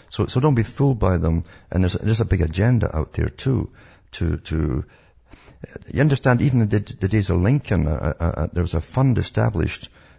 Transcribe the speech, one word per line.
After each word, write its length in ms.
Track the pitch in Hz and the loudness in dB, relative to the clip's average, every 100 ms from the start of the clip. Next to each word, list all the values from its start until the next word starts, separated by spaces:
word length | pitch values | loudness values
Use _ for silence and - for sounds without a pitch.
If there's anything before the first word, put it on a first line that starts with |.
| - | -10
So, 160 | - | -4
so 160 | 107 127 | -2 0
don't 140 | 151 | 2
be 80 | 123 | 2
fooled 360 | 107 - 139 120 | 0 0 0 2
by 200 | 95 90 | 2 2
them. 260 | 82 82 85 - - | 2 0 -2 -12 -4
And 120 | 92 | 0
there's 140 | 90 90 | 0 0
a, 20 | |
there's 240 | - 113 | 0 0
a 40 | 95 | 2
big 140 | 98 | 0
agenda 560 | 80 82 110 123 85 78 | 0 2 2 2 0 -2
out 160 | - | -4
there 160 | - 78 | -2 -4
too, 420 | - 135 120 - - - - _ | -4 -2 -2 -2 -10 -20 -20 _
to, 260 | - 85 80 | -6 -4 -4
to, 460 | - 80 80 65 - - _ _ _ - - - - - - | -4 -2 -2 -2 -6 -14 _ _ _ -20 -20 -20 -20 -18 -6
you 80 | - | 0
understand, 400 | 147 135 131 123 | 2 2 2 4
even 220 | - 123 | 4 2
in 60 | 107 | 2
the, 80 | 107 | 0
the 300 | - - 98 | -2 -4 0
days 200 | 107 95 | 2 2
of 120 | 90 | 2
Lincoln, 460 | 95 143 - 92 76 | 2 2 0 0 0
uh, 280 | 76 78 - | -2 -4 -2
uh, 60 | |
uh, 220 | 82 - 82 | -2 -2 -4
there 80 | 87 | -2
was 120 | 85 | -2
a 60 | 90 | -4
fund 380 | - - 135 107 | -4 0 2 2
established, 720 | - - 113 107 - - - - - | -2 0 0 0 -2 -4 -14 -20 -20